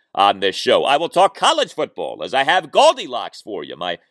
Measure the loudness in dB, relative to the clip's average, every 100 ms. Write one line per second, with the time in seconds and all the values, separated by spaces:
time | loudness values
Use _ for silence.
0 | _ 0 2 2 -2 -2 2 2 2 0
1 | 0 2 0 2 0 0 -2 -6 -10 -8
2 | -10 -10 -6 -2 0 0 0 4 4 4
3 | -4 -10 -10 -14 -14 -12 -12 -10 -8 -8
4 | _